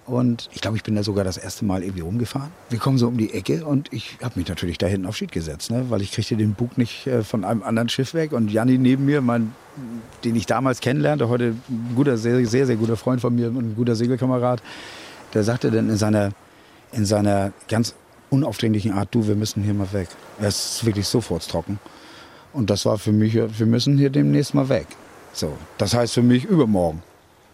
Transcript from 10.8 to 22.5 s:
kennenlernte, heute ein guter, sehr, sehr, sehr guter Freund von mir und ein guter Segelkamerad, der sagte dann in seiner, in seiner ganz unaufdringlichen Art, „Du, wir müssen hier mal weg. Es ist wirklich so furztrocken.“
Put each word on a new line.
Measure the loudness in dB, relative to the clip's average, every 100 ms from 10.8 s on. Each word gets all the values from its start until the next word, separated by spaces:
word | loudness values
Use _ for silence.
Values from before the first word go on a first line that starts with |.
kennenlernte, | 0 2 2 2 2
heute | 2 0 -2 -4
ein | -6 -2
guter, | 2 2 2
sehr, | 2 2
sehr, | 4 2 2
sehr | 2
guter | 2 0
Freund | 0 0
von | 2
mir | 0 0
und | -2
ein | -4 -2
guter | 0
Segelkamerad, | 2 0 0 0 2 0 0 -4 -16 -16 -18 -18 -20 -4
der | 0
sagte | 2 0 2
dann | 2 2
in | 2
seiner, | 2 2 2 -2 -14 -20 -20 -20 -10
in | -2 2
seiner | 2 4 2 0 -6 -4
ganz | -2 -2 -6 -20 -20 -2
unaufdringlichen | 0 0 0 0 0 0
Art, | -2 0
„Du, | 0 0
wir | 0
müssen | 0 -2
hier | -2
mal | 0 -2
weg. | -4 -6 -10 -20 -4
Es | -2 -2 -4 -2
ist | 0
wirklich | 0 0
so | -2
furztrocken.“ | 0 -4 -4 -6 -4 -8 -10 -20 -20 -20 -20 -20 -10